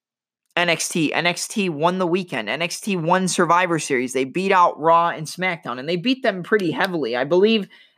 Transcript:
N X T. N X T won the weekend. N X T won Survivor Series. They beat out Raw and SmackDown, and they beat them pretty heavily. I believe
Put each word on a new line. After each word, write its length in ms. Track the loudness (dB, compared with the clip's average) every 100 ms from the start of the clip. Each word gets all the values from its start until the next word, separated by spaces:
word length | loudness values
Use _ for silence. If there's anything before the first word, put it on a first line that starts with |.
| _ _ _ _ _ -2
N 120 | 0
X 200 | 0 -2
T. 240 | -2 0
N 140 | 0 -2
X 200 | -2 -6
T 220 | -4 -2
won 300 | 0 0 0
the 80 | 0
weekend. 420 | -2 -4 -6 -4
N 140 | -4
X 180 | -4 -6
T 160 | -4 -2
won 300 | 0 0 2
Survivor 500 | 0 2 2 2 0
Series. 360 | 0 -2 -2
They 120 | -2 -2
beat 260 | -2 2
out 260 | 4 4 4
Raw 300 | 4 4 2
and 180 | -2 -8
SmackDown, 520 | -6 -4 -4 -8 -8
and 80 | -4
they 100 | -2
beat 260 | -2 0
them 180 | -2 -4
pretty 300 | 0 0 0
heavily. 440 | -2 -2 -2 -2 -2
I 100 | 2
believe 420 | 4 4 4 -2 -14 _